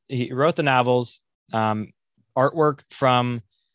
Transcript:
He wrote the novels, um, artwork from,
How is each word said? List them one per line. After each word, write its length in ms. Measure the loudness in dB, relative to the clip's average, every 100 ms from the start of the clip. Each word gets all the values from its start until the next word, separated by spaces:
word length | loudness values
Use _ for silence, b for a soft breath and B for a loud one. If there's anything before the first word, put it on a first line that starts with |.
| _
He 240 | -6 -6
wrote 240 | 0 0 0
the 60 |
novels, 580 | 2 2 2 0 -2 -12 _ _ _
um, 400 | -2 -2 -2 -8 _ _ _ _ 0
artwork 440 | 0 2 0 0 _
from, 540 | -2 2 2 0 -6 -12 _ _